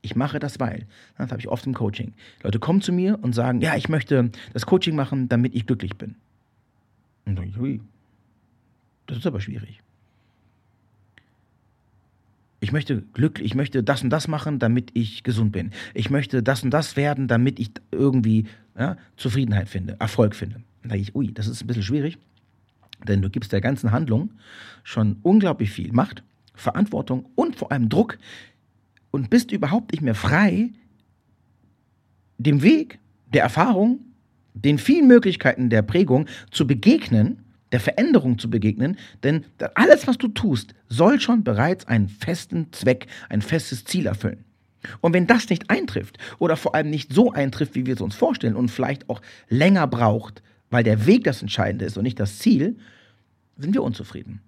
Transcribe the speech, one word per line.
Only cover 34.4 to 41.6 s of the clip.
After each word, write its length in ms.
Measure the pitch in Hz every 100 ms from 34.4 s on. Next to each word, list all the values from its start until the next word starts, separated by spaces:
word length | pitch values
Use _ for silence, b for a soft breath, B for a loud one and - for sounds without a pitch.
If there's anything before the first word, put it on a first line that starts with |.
| _
den 260 | - 139 147
vielen 280 | - 320 277
Möglichkeiten 640 | 240 208 170 135 - 127
der 120 | 113
Prägung 440 | 104 110 180 127 156 B B
zu 160 | - 139
begegnen, 800 | 127 143 311 - 117 110 254 - _ _
der 100 | 123
Veränderung 580 | - - 269 254 135 117
zu 120 | 120
begegnen, 460 | 113 107 110 131 190 B B
denn 220 | 135 156 - _
da-, 120 | - -
alles, 300 | 226 294 -
was 120 | 247
du 100 | 240
tust, 460 | 208 220 127 - - _
soll 320 | 117 180 277
schon 240 | - 233
bereits 420 | 156 104